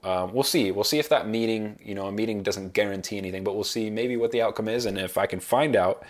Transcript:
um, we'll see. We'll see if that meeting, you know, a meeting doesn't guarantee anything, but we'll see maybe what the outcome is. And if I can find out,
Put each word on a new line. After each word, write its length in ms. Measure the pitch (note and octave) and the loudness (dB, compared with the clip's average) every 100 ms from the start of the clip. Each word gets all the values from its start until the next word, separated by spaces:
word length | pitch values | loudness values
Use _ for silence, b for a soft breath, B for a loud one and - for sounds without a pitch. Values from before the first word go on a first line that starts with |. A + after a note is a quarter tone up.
um, 300 | F#2 F#2 F2+ | -2 -2 0
we'll 100 | A#2+ | 0
see. 280 | C#3 E3+ G2 | 2 2 2
We'll 120 | F#2+ | 2
see 160 | G#2 D3+ | 2 2
if 100 | D3 | 2
that 180 | D3+ G#2+ | 2 2
meeting, 520 | A2+ A2+ A2 G#2+ G#2 | 0 0 0 -2 -8
you 120 | G#2+ G2 | -10 -6
know, 100 | G2 | -4
a 60 | |
meeting 320 | G2+ A2 G#2+ | -2 -2 0
doesn't 300 | G2 G2 F#2+ | -2 -2 -2
guarantee 440 | G2 G#2 G2 - G2+ | 0 0 0 -6 -6
anything, 260 | F#2+ F#2+ | -6 -4
but 120 | G2 G#2 | -2 -2
we'll 80 | |
see 260 | G2 A#2 A2 | -2 -2 -2
maybe 260 | G#2+ B2 A#2+ | -2 -2 0
what 160 | A#2 | 0
the 120 | A#2 | 2
outcome 240 | A2+ G2 A2 | 0 0 -2
is. 180 | A#2+ A2+ | 0 -2
And 140 | F#2+ | -2
if 180 | F#2 - | -2 0
I 80 | G2 | 0
can 140 | F#2 | -2
find 360 | - B2 D3+ A2+ | 0 2 4 4
out, 280 | F2+ - | 4 2